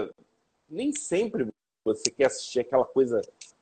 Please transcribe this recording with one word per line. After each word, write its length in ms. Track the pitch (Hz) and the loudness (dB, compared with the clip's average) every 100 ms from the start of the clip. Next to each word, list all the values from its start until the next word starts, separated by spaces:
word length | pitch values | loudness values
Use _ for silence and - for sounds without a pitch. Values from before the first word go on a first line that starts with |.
| 107 - _ _ _ _ _ | 4 -6 _ _ _ _ _
nem 240 | 160 277 | -4 -2
sempre 540 | - - 175 220 - 113 - _ _ 110 | -2 -2 0 0 0 -2 -4 _ _ 0
você 260 | 107 - | 0 -2
quer 140 | - 131 | 2 0
assistir 340 | - - 127 | 0 -4 -4
aquela 240 | 120 131 | 2 0
coisa 380 | 120 135 127 113 - _ - _ | 2 2 2 0 -2 _ -20 _